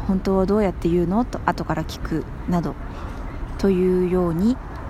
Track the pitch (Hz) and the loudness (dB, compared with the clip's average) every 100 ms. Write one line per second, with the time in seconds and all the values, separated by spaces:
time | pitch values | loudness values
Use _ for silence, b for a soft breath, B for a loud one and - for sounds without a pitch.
0 | - 190 196 190 185 208 196 - 170 175 | 0 0 2 2 4 4 2 0 2 2
1 | 170 208 247 - - 175 - 156 160 - | 2 2 0 -2 -2 -2 -2 -4 -4 -6
2 | - 160 127 - 170 175 147 - - B | -4 -4 -4 -8 -2 0 0 -4 -8 B
3 | B B B - - - 196 180 185 180 | B B B -8 -8 0 2 4 4 4
4 | 180 185 175 165 214 262 - - - | 2 2 2 2 2 0 -4 -10 -8